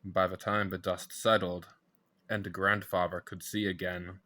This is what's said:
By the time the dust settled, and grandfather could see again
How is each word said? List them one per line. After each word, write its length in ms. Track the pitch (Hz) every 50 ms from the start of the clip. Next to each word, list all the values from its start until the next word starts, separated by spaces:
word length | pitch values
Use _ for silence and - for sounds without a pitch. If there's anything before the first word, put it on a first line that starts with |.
| _
By 220 | 98 87 95 92
the 120 | 90 92
time 320 | 92 - 110 104 104 101 95
the 100 | 92 92
dust 320 | - 98 90 87 - -
settled, 560 | - - - 117 110 104 95 87 87 90 85 - - _ _ _ _ _ _ _ _ _ _
and 240 | _ 110 104 98 98
grandfather 720 | 87 95 95 98 104 104 95 - - 92 87 87 87 87
could 220 | - - - 92 -
see 240 | - - 107 104
again 540 | 98 92 82 92 90 90 90 87 90 92 95 _